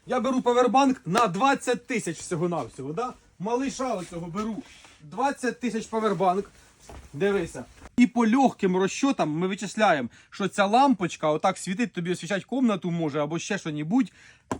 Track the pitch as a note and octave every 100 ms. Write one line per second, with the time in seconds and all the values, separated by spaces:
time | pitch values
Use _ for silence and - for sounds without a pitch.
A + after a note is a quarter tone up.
0 | - B3 A#3+ C4 A#3+ B3 B3+ B3+ C4+ C4
1 | D#3 G3+ A3+ F3 C4+ C#4 - A#3+ - A#3+
2 | - D#3 - E3 F3 E3 A#2 - C3+ E3
3 | B3 - _ - F#3+ A#3+ C#4 - C4 G3+
4 | E3+ F3 E3+ F3+ G#3+ G#3+ - - - -
5 | D3 F3+ C4+ C4+ B3 - B3 A3 - A3
6 | G#3+ F3+ F#3+ F#3+ G3+ - - _ - -
7 | - C#3 G3 G3 E3 C3 A#2+ - - -
8 | B3 A#3+ A3+ C4 C4 - F#3+ F3+ F#3+ -
9 | C#4 - D#3 D3+ F#3 G#3 G3 - G#3+ D3+
10 | - - _ - F#3+ - G3 A#3 C#4 A3
11 | F#3 - D#3 D#3 F#3+ - - G3 A3+ -
12 | E3+ E3+ D#3+ G3 - C4 A#3+ G3 F3+ E3+
13 | D#3 D3+ D3 E3 - G3+ E3 D3 D#3 B3
14 | G#3 - - - -